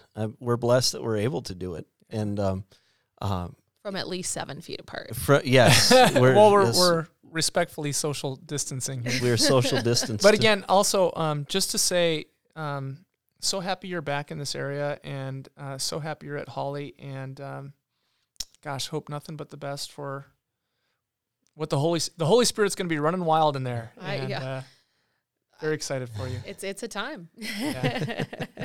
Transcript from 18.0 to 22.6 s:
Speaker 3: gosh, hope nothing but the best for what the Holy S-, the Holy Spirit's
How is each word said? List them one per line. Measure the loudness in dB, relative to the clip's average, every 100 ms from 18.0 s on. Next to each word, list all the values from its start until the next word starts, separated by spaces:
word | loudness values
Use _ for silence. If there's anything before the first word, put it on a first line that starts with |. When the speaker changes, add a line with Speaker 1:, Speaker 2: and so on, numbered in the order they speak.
| _ _ _ -14 -14 _
Speaker 3:
gosh, | -10 -8 -6
hope | -8 -8
nothing | -12 -12 -14
but | -16
the | -14
best | -12 -10 -12
for | -12 -12 -12 -14 _ _ _ _ _ _ _ _ _ _ _ _ -10
what | -4
the | 0
Holy | 0 0
S-, | -2 -2
the | 4
Holy | 4 4
Spirit's | 2